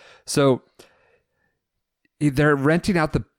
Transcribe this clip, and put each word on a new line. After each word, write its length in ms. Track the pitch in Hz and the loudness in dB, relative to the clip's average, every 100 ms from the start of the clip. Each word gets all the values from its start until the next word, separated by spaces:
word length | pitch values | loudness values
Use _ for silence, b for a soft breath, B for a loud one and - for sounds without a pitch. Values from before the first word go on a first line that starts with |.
| B B - | B B -6
So, 360 | - 139 120 _ _ b b b b b b b b _ _ _ _ _ - | 0 2 0 _ _ b b b b b b b b _ _ _ _ _ -4
he, 80 | 147 | -4
they're 260 | 131 151 143 | 0 0 2
renting 400 | 135 170 190 175 | 0 0 0 -2
out 160 | 156 | -2
the, 120 | 147 - | -4 -8